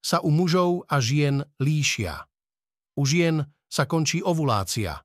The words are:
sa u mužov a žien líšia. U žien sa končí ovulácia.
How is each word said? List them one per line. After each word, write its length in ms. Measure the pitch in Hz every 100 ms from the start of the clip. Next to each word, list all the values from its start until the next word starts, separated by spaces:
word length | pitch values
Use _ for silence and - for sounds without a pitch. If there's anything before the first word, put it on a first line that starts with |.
sa 160 | - 170 165
u 80 |
mužov 480 | 151 180 180 175 180 -
a 80 | 147
žien 480 | 117 147 143 139 143 _
líšia. 640 | 135 156 135 - 95 73 - _ _ _ _ _ _
U 80 | -
žien 400 | 139 170 170 160 143 _ _
sa 240 | - 139
končí 320 | 165 156 170
ovulácia. 800 | 190 165 143 107 92 - 95 71